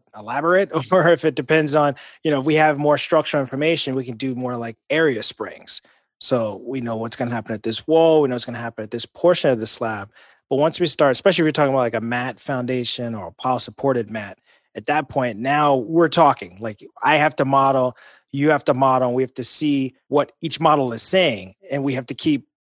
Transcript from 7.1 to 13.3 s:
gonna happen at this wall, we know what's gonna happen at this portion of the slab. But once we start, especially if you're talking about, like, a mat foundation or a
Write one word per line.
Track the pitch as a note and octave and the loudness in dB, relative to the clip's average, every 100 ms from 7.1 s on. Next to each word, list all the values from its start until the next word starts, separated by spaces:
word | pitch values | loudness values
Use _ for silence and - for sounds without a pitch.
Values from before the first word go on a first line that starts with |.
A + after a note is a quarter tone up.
| - | -6
gonna | A#2+ | -6
happen | A#2+ G#2+ | -6 -6
at | A2 | -6
this | A2+ A2 - | -6 -6 0
wall, | D#3+ E3 D#3 | 4 6 4
we | C#3 | 2
know | B2 | -2
what's | - | -6
gonna | A2+ | -8
happen | A#2+ - | -10 -10
at | G#2+ | -10
this | A#2+ - | -8 -10
portion | - E3+ F3 D3+ | 0 2 2 2
of | A#2 | 0
the | G#2+ | -2
slab. | - A#2 G#2+ G2+ _ _ _ _ | -4 -6 -8 -12 _ _ _ _
But | C3+ | 0
once | D#3 - | 0 0
we | E3+ | -2
start, | - C#3+ | 2 2
especially | B2+ G3 F3+ | 2 2 2
if | D#3 | 2
you're | |
talking | C#3+ C#3+ | 2 2
about, | C3+ | 2
like, | A#2+ | 0
a | A2+ | -2
mat | A#2 B2 B2+ - | -4 -4 -6 -8
foundation | - C3 B2 B2+ A#2+ - A#2+ A2 | -6 -6 -4 -4 -4 -6 -6 -8
or | |
a | F2 | -10